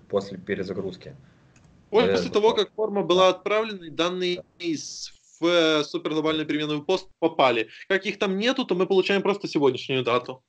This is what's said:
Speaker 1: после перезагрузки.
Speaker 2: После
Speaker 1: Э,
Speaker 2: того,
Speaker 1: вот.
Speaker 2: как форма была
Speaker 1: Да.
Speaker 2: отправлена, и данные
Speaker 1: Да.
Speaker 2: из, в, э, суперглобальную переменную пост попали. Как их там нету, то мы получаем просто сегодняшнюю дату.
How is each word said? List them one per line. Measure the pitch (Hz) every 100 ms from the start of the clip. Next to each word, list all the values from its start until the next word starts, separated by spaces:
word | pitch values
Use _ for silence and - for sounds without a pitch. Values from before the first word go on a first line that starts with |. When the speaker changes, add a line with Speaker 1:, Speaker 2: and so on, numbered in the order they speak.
| -
Speaker 1:
после | 98 98 92
перезагрузки. | 90 95 95 98 95 87 - - - _ _ _ _ _ _
Speaker 2:
После | 214 233 190 175
Speaker 1:
Э, |
Speaker 2:
того, | 208 214
Speaker 1:
вот. | 220
Speaker 2:
как | 190
форма | - 214 202
была | 165 185 185
Speaker 1:
Да. | 185
Speaker 2:
отправлена, | 196 214 220 196 165
и |
данные | 139 175 180 180 180
Speaker 1:
Да. | - _ 170
Speaker 2:
из, | 139 - - - - _ _
в, | 170
э, | 175 160 156
суперглобальную | 147 170 160 156 156 156 156
переменную | 151 151 151
пост | 147 185 - _
попали. | 160 - 127 117 - - -
Как | 190 202
их | -
там | 202 190
нету, | 233 262 247
то | 180
мы | 185
получаем | 190 185 196
просто | 190 202 180
сегодняшнюю | 160 139 127 - 131
дату. | 120 120 - 120